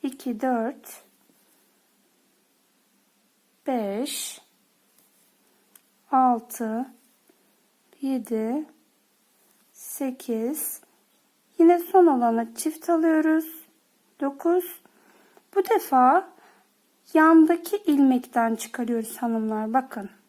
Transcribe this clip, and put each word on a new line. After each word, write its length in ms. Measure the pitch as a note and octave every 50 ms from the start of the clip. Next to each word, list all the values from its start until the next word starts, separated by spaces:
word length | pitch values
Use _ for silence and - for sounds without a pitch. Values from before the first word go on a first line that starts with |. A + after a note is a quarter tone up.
| -
İki, 380 | C4+ B3+ - - B3+ A#3 G#3
dört, 640 | - C4 B3+ A#3 A3 A#3+ C#4+ - - - - - _ _ _ _ _ _ _ _ _ _ _ _ _ _ _ _ _ _ _ _ _ _ _ _ _ _ _ _ _ _ _ _ _ _ _ _ _ _ _ _ _ _ _ _ _ _ _ _ _ _ _ _ _ -
beş, 760 | C4 A#3+ G#3+ G3 G3 G#3+ C4 D4 - - - - - - _ _ _ _ _ _ _ _ _ _ _ _ _ _ _ _ _ _ _ _ _ _ _ _ _ _ _ - _ _ _ _ _ _
altı, 760 | - C4 C4 B3+ B3 A3+ A#3 - - - A#3+ A3 A3 A3+ C4 - - _ _ _ _ _ _ _ _ _ _ _ _ _ _ _ _ _ _ _ _ _
yedi, 640 | - C4+ C4+ B3+ G#3+ - A#3+ A3 A3 A3 B3 D4+ D#4 - _ _ _ _ _ _ _ _ _ _ _ _ _ _ _ _ _ _ _ _ _
sekiz. 1080 | - - - - - C#4+ C4 B3+ C4 - - A#3 A3 A3 B3 D4+ D#4 - - - - _ _ _ _ _ _ _ _ _ _ _ _ _ _ _ -
Yine 200 | E4 E4 F4 F4
son 260 | E4+ - - F#4+ F4+
olana 500 | E4 C#4 B3 A#3+ A#3 A3+ A3+ A#3 A3+ -
çift 340 | - - D#4 D#4 D#4+ - -
alıyoruz. 560 | E4+ E4 D#4+ E4 D#4+ D#4 D#4 D#4+ D#4 D#4+ D#4+ - - - - _ _ _ _ _ _ _ _ _ _ _
Dokuz. 640 | C#4+ C#4 C#4 C#4 - E4+ F4 F#4 F4+ - - - _ _ _ _ _ _ _ _ _ _ _ _ _ _ -
Bu 140 | G4+ F#4+ -
defa 600 | A#4 G4 - - C#4 B3+ B3+ B3+ C#4+ F4+ F#4+ - - _ _ _ _ _ _ _ _ _ _ _ _ _ _ - -
yandaki 640 | D#4+ D#4 D#4+ E4 E4 D#4 D#4 E4+ E4 E4+ - - G#4
ilmekten 800 | - - D4 C#4 C#4 C4+ B3+ B3 B3+ - - B3 A3+ A3+ A3+
çıkarıyoruz 600 | G#3+ - - - - A#3+ A3+ A#3+ A#3 A3 A3+ - -
hanımlar. 560 | - A#3 A3+ A3+ A3 A3 G#3+ G#3+ A3 A3 A3+
Bakın. 360 | C4 C4 B3+ - A#3 G3 G3+ _ _ _